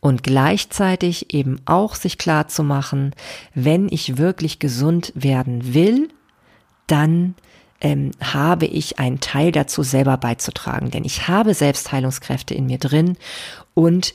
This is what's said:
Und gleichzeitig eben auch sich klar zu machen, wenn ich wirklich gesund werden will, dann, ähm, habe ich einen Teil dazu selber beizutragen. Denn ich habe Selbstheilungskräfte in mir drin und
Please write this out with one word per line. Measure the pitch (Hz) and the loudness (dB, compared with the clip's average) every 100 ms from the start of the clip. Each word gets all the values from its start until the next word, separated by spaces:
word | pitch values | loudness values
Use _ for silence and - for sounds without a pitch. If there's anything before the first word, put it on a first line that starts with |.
Und | 143 123 | 2 2
gleichzeitig | 131 135 139 208 - - 196 185 175 175 - | 2 2 4 2 -2 0 0 2 0 -2 -4
eben | 147 135 131 - | -2 -2 -2 0
auch | 165 214 - | 2 2 -2
sich | 180 - | -6 -4
klar | - 156 151 | 0 0 0
zu | - | -2
machen, | 147 139 135 139 139 - - - - - | 0 0 -2 -2 -2 -6 -14 -18 -10 -2
wenn | 127 165 196 | 2 2 2
ich | 160 - 127 | -2 -4 0
wirklich | 170 185 160 - | 0 0 -4 -4
gesund | 147 120 147 170 - - | -4 0 2 0 -2 -2
werden | 135 131 127 120 127 | 0 0 0 -4 0
will, | 131 185 247 320 - _ _ _ _ _ _ - | 4 4 4 0 -6 _ _ _ _ _ _ -2
dann, | 151 151 170 180 180 _ _ _ _ | 2 4 2 0 -4 _ _ _ _
ähm, | 151 143 139 135 | -2 -2 -2 -6
habe | 131 143 151 175 160 | -6 0 2 2 0
ich | - 151 - | -2 -4 -4
einen | 127 131 | -2 -2
Teil | - 139 170 | -4 0 2
dazu | 165 135 - | 2 0 -2
selber | 135 131 139 131 | 0 2 2 2
beizutragen. | 123 117 - - - - 127 | 0 -4 -6 -8 -8 -6 -4
Denn | - - | -4 -6
ich | - - | -6 0
habe | 185 220 | 2 2
Selbstheilungskräfte | 190 147 139 - 135 131 131 - 131 - | 2 2 0 -2 -2 -2 -4 -6 -6 -6
in | - 131 | -4 -2
mir | 127 | -2
drin | 135 147 175 180 - - - - - - | 0 2 2 0 -8 -14 -14 -18 -4 2
und | 165 175 180 | 4 4 0